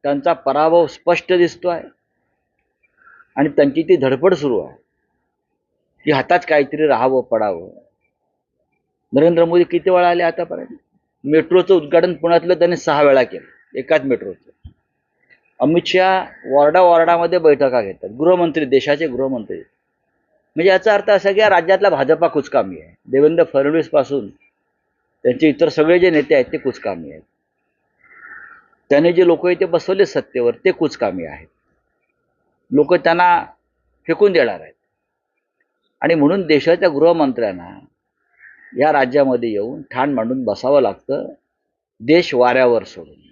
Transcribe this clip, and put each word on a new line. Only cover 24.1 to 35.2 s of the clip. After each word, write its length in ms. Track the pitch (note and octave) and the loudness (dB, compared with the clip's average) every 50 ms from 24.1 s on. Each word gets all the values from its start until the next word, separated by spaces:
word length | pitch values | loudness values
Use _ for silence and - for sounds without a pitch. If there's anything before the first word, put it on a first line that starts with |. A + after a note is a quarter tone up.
| C#3+ C3+ G#2 G2 - _ _ _ _ _ _ _ _ _ _ _ _ _ _ _ _ _ - | -6 -8 -8 -10 -18 _ _ _ _ _ _ _ _ _ _ _ _ _ _ _ _ _ -2
त्यांचे 240 | B2+ B2 C3+ D#3 D#3 | -2 0 2 0 0
इतर 200 | C3 C#3+ E3+ D3+ | 2 2 -2 0
सगळे 280 | - D#3 D3+ D#3+ F3 F3+ | 0 0 2 2 2 2
जे 120 | F3 F3+ | 2 2
नेते 240 | E3 D3+ C#3 - D#3+ | 2 0 0 2 0
आहेत 100 | C#3 B2 | 0 0
ते 120 | - - D3+ | -2 -6 -8
कुचकामी 520 | - C3 A#2 - - G#2 F#2+ E2+ D#2+ C#2 | -6 -8 -8 -6 -10 -10 -10 -10 -14 -18
आहेत. 120 | D2+ D#2 _ _ _ _ _ _ _ _ _ _ _ _ _ _ _ _ _ _ - - - - - - - - - _ _ _ _ _ _ _ | -20 -20 _ _ _ _ _ _ _ _ _ _ _ _ _ _ _ _ _ _ -20 -20 -20 -20 -20 -20 -20 -20 -20 _ _ _ _ _ _ _
त्याने 220 | C#3+ C#3+ D#3+ E3+ | 0 2 2 2
जे 140 | F3+ F3 F#3 | 2 4 4
लोक 200 | E3+ E3 D#3 - | 2 2 0 0
इथे 180 | F3+ F3+ E3+ F#3+ | -2 -2 -2 -2
बसवले 420 | F3 E3+ E3 - - F#3+ G3 D#3+ | -2 -2 -4 -2 -4 0 0 0
सत्तेवर 480 | D#3+ - D3+ - _ _ B2+ A#2+ A#2+ A#2+ | 0 0 -6 -8 _ _ -2 -2 -2 -4
ते 160 | _ _ F#3 | _ _ -2
कुचकामी 540 | F#3 - E3 D3 - - A#2+ G2+ F#2 F2+ E2 | -2 -2 -4 -6 -4 -4 -6 -6 -6 -8 -12
आहेत, 220 | D2+ C#2+ D2+ E2+ _ _ _ _ _ _ _ _ _ _ _ _ _ _ _ _ _ _ _ _ _ _ _ _ _ | -14 -16 -20 -20 _ _ _ _ _ _ _ _ _ _ _ _ _ _ _ _ _ _ _ _ _ _ _ _ _
लोक 240 | B2 C#3+ D3+ - F3+ | 0 0 2 2 0
त्यांना 500 | E3+ - E3+ E3 F3 F3+ F3 F3 E3+ - - - _ _ _ _ _ _ _ _ _ _ | 0 2 0 0 2 2 2 2 0 -2 -8 -20 _ _ _ _ _ _ _ _ _ _
फेकून 260 | - E3 - G#3 G3+ | -6 0 0 2 2
देणार 280 | F3+ D#3+ B2+ A2+ F#2+ E2+ | 2 2 0 0 -2 -8
आहेत. 120 | D#2 D2+ _ _ _ _ _ _ _ _ _ _ | -14 -20 _ _ _ _ _ _ _ _ _ _